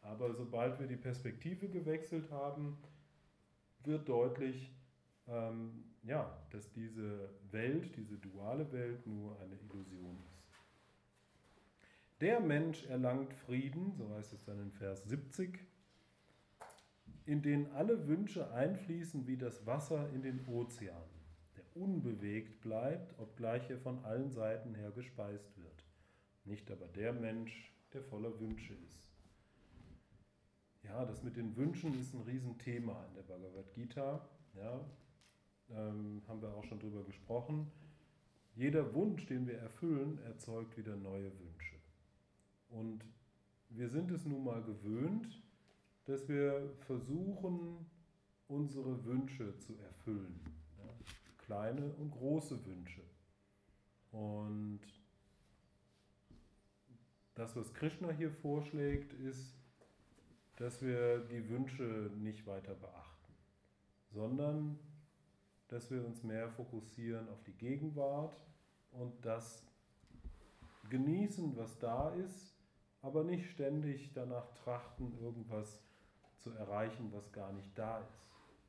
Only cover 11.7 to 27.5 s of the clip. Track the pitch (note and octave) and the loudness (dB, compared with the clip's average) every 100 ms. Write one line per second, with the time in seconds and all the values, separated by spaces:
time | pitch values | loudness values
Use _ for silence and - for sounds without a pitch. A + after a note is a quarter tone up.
11.7 | _ - - - - E3+ A#3+ F3+ D3 D#3+ | _ -20 -20 -20 4 8 8 10 8 6
12.7 | D3+ - B2+ B2+ C3 C3+ - - B2 C3+ | 2 0 4 6 6 2 -4 0 2 2
13.7 | D3 F#3+ E3+ A2 G#2 G#2 G#2 - G2+ G2+ | 0 0 0 -2 -4 -6 -10 -6 -6 -6
14.7 | - G2 F#2+ G2+ C3 C#3+ - F#3 F3+ - | -2 -2 -2 0 -2 -2 -2 -2 -2 -12
15.7 | - - - - _ - - - - - | -20 -20 -20 -20 _ -20 -20 -20 -16 -16
16.7 | - - _ - - - D3 D3 C#3+ C#3+ | -16 -20 _ -18 -14 2 4 6 6 4
17.7 | C#3 F3+ A#3 D3 D#3+ G3+ F#3 A#2+ A#2 D3 | 4 6 6 6 4 4 0 0 4 4
18.7 | F#3+ - E3 E3 D3 B2 B2+ B2 A2+ G#2 | 4 0 -2 0 -2 0 2 0 -2 2
19.7 | C3+ D3 D#3+ C#3+ C3 C3+ B2+ B2+ A#2+ A#2+ | 2 4 2 2 0 0 -2 0 0 0
20.7 | - G2+ E2+ D#2+ - - - - - - | -2 -6 -6 -10 -14 -16 -18 -20 -20 -14
21.7 | E3+ F#3+ F3+ B2 G#2+ G2+ G#2+ G#2+ - A2+ | -2 2 4 2 0 0 0 -2 -6 -2
22.7 | A2 B2+ E3+ F3+ - A2 - A#2 A#2+ B2 | 2 2 0 -4 -8 -10 -2 2 2 2
23.7 | B2+ C3 B2+ A2 A2+ C#3 B2 A2 A2+ B2 | -2 -2 -2 0 2 2 2 2 2 -2
24.7 | G#2+ G#2 A2 B2 - G2+ G2+ - - E2+ | -4 -4 -4 -8 -4 -4 -4 -8 -16 -16
25.7 | D#2 - - - - _ _ G2 G#2 - | -16 -20 -20 -20 -20 _ _ -8 -6 -6
26.7 | G2 F2 F2+ A2 B2 A2+ A2+ A2+ | -8 -8 0 0 2 0 0 -2